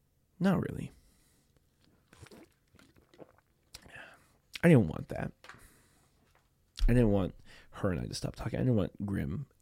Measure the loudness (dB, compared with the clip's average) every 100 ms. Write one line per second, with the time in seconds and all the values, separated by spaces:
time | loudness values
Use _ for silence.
0 | _ _ _ -4 0 0 -2 -8 -12 -16
1 | _ _ _ _ _ _ _ _ _ _
2 | _ -20 -20 -20 -20 _ _ _ _ _
3 | _ -20 -20 _ _ _ _ -20 -20 -20
4 | -20 -20 _ _ _ 0 6 6 4 -4
5 | -10 -8 -10 -12 -20 -20 -20 _ _ _
6 | _ _ _ _ _ _ _ 0 4 6
7 | 4 2 -2 -8 -20 -20 -20 -6 -4 -4
8 | -6 -8 -10 -8 -8 -4 0 0 -2 -6
9 | -6 -6 -6 -8 -12 _